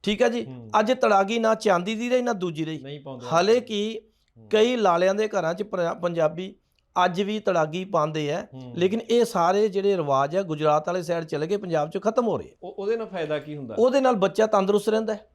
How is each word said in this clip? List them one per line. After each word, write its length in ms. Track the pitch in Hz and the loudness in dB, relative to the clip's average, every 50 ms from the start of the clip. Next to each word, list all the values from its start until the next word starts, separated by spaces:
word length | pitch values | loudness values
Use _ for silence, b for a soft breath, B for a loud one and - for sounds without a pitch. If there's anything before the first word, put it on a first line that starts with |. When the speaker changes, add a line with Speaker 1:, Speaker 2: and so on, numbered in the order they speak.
| - | -2
Speaker 1:
ਠੀਕ 180 | 202 214 196 | -2 0 2
ਹੈ 80 | 247 240 | 2 2
ਜੀ। 160 | 226 240 226 | 2 -2 -8
Speaker 2:
ਹੂੰ। 240 | 135 131 123 - - - 214 | -8 -12 -14 -14 0 0 2
Speaker 1:
ਅੱਜ 120 | 220 214 | 2 2
ਤੜਾਗੀ 480 | 254 254 240 220 208 196 196 190 233 233 | 2 2 4 4 4 4 4 2 0 0
ਨਾ 160 | 220 220 220 | 2 2 0
ਚਾਂਦੀ 400 | 220 - 214 185 175 180 202 226 | 2 2 2 2 2 2 -2 -4
ਦੀ 140 | 214 240 240 | -4 -2 0
ਰਹੀ, 120 | 247 254 | 0 0
ਨਾ 120 | 247 247 233 | 0 0 -2
ਦੂਜੀ 320 | 190 185 180 160 147 160 | -2 -4 -6 -4 -4 -6
ਰਹੀ। 140 | 156 160 147 | -6 -6 -8
Speaker 2:
ਨਹੀਂ 180 | 127 135 147 147 | -10 -12 -14 -14
ਪਾਉਂਦੇ 260 | - 143 131 123 117 - | -12 -14 -14 -12 -6 0
Speaker 1:
ਹਾਲੇ 260 | 160 165 180 202 226 | 2 2 4 4 4
Speaker 2:
ਅੱਜ। 60 | 247 240 | 2 2
Speaker 1:
ਕਿ 380 | 226 220 202 208 220 226 220 _ _ _ _ _ _ _ | -2 -4 -4 -2 -4 -6 -10 _ _ _ _ _ _ _
Speaker 2:
ਹੂੰ। 100 | 117 113 104 | -20 -6 0
Speaker 1:
ਕਈ 260 | 214 214 220 240 254 | 4 4 4 4 4
ਲਾਲਿਆਂ 400 | 240 214 190 170 170 180 190 196 | 2 4 4 4 4 4 2 2
ਦੇ 120 | 208 220 | 2 -2
ਘਰਾਂ 260 | 208 220 196 170 160 175 | -2 -2 -2 -2 -2 -2
'ਚ 100 | 185 208 | -4 -6
ਪਰਾ-, 300 | - - 185 170 165 165 | -6 -2 -2 -2 -2 -2
ਪੰਜਾਬੀ 640 | - 165 180 170 165 160 156 165 165 185 196 - _ _ _ _ _ _ _ _ - 180 | -2 -4 -4 0 2 0 0 0 -4 -10 -10 -12 _ _ _ _ _ _ _ _ 0 2
ਅੱਜ 160 | 185 175 175 | 2 2 -2
ਵੀ 180 | 202 196 214 214 | -2 -2 -2 -2
ਤੜਾਗੀ 460 | 208 202 185 170 156 156 156 180 185 | -2 0 2 2 0 0 -2 -8 -8
ਪਾਉਂਦੇ 480 | 196 196 165 151 156 151 156 151 143 147 | -2 0 0 0 0 -2 -4 -4 -4 -4
ਆ, 140 | 175 208 - - | -6 -6 -10 -16
Speaker 2:
ਹੂੰ। 200 | 131 131 123 120 | -18 -16 -12 -4
Speaker 1:
ਲੇਕਿਨ 260 | 160 175 185 202 226 | 0 0 0 0 -2
ਇਹ 240 | - - 226 240 233 | -2 0 2 2 2
ਸਾਰੇ 420 | 226 - 185 170 175 190 202 214 | 2 2 2 2 2 4 2 2
ਜਿਹੜੇ 300 | 214 180 196 190 202 202 | 0 0 0 0 0 0
ਰਿਵਾਜ 400 | 180 156 143 135 135 139 147 160 | 0 0 0 2 2 2 0 0
ਆ, 40 | 190 | -4
ਗੁਜਰਾਤ 460 | 196 170 156 147 156 151 151 151 151 | -2 -2 -4 0 2 2 2 2 2
ਵਾਲੇ 160 | - 175 185 170 | -2 -4 -4 -4
ਸਾਈਡ 200 | 160 170 170 165 | -2 -4 -4 -4
ਚਲੇ 240 | 160 - 143 151 | -4 -4 -4 -2
ਗਏ, 100 | 165 208 | -2 -4
ਪੰਜਾਬ 300 | 202 208 180 165 156 147 | -4 -2 -2 0 0 -2
'ਚੋਂ 140 | 156 - 196 | -2 -4 -2
ਖਤਮ 260 | 185 214 220 254 240 | -2 0 0 0 0
ਹੋ 100 | 220 175 | 0 -2
ਰਹੇ 120 | 117 101 - | -2 -6 -10
ਆ। 60 | - _ - | -18 _ -16
Speaker 2:
ਉਹ, 100 | 185 - | -14 -12
ਉਹਦੇ 240 | - 196 202 233 | -8 -4 -4 -4
ਨਾਲ 100 | 233 220 | -4 -4
ਫਾਇਦਾ 320 | - 190 180 156 151 151 147 | -8 -6 -6 -4 -4 -4 -6
ਕੀ 180 | 143 151 151 | -6 -8 -12
ਹੁੰਦਾ? 180 | 147 135 113 110 190 | -12 -10 -8 0 2
Speaker 1:
ਉਹਦੇ 220 | 226 254 247 277 | 2 4 4 4
ਨਾਲ 140 | 262 254 254 | 4 4 2
ਬੱਚਾ 320 | 196 190 190 - - 214 | 4 2 0 2 2 2
ਤੰਦਰੁਸਤ 420 | 214 214 202 190 190 202 208 202 233 | 2 4 2 2 4 2 2 2 2
ਰਹਿੰਦਾ 240 | 214 220 220 220 220 | 0 0 -2 -2 -6
ਹੈ। 140 | 202 - _ | -8 -10 _